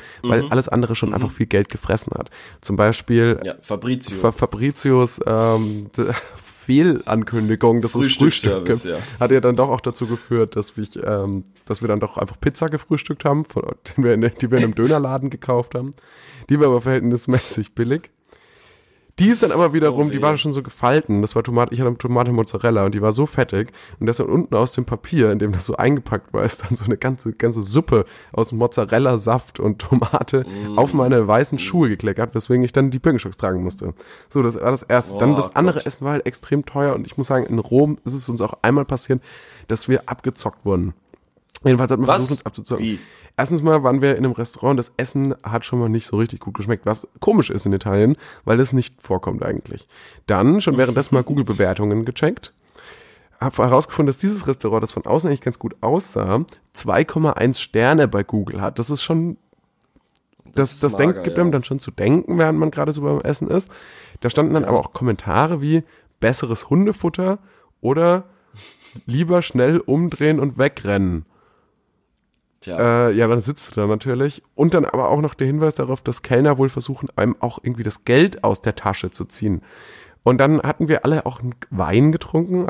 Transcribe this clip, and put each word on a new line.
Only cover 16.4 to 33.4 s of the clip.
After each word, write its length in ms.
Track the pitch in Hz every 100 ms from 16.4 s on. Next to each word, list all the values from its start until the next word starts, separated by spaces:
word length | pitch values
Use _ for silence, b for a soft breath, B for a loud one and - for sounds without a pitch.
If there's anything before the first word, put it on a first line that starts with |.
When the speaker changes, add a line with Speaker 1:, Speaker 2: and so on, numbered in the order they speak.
| B
Speaker 1:
Die 100 | 147
war 60 | 143
aber 140 | 123
verhältnismäßig 960 | 120 131 120 120 - 127 - - 107 -
billig. 340 | 117 151 - _ _ b b b b b b b b -
Die 120 | 196
ist 140 | 233
dann 100 | 214
aber 180 | - 170
wiederum, 360 | 156 151 127 147
Speaker 2:
Oh, 20 |
Speaker 1:
die 80 | 143
Speaker 2:
weh. 40 |
Speaker 1:
war 120 | 147 151
schon 160 | 151
so 100 | 139
gefalten. 600 | 131 - 123 147 - 104
Das 160 | 107 117
war 60 |
Tomate, 300 | 113 120 120
ich 60 | 120
hatte 180 | 127 120
Tomate 360 | 123 123 123
Mozzarella 500 | 117 110 117 117 110
und 100 | 98
die 80 | 101
war 120 | 107
so 120 | 107 151
fettig. 460 | - 123 98 113 - B B
Und 100 | 110
das 100 | -
dann 100 | -
unten 260 | 143 165 107
aus 180 | 127
dem 100 | -
Papier, 480 | - 113 - 165 110
in 80 | 104
dem 140 | 104
das 120 | 95 -
so 120 | -
eingepackt 560 | 123 143 - 107 -
war, 100 | 104
ist 220 | 110 - 101
dann 100 | 120
so 80 |
eine 140 | 104 104
ganze, 340 | 127 127 113
ganze 320 | 110 117 113
Suppe 400 | 98 127 - 113 95 B B
aus 180 | - 113
Mozzarella-Saft 1120 | 113 120 - 107 113 135 117 104 123 - -
und 180 | 107 101
Tomate 640 | - 123 113 147 - 135
Speaker 2:
Mm. 340 | 123 98 104 104
Speaker 1:
auf 160 | 139
meine 320 | 139 127 127 104
weißen 260 | 110 147 135
Speaker 2:
Mm. 40 |
Speaker 1:
Schuhe 280 | - 180 139
gekleckert, 480 | 101 107 98 117 113
weswegen 300 | - 123 127
ich 80 |
dann 180 | - 135
die 80 | 131
Birkenstocks 380 | 170 127 92
tragen 260 | -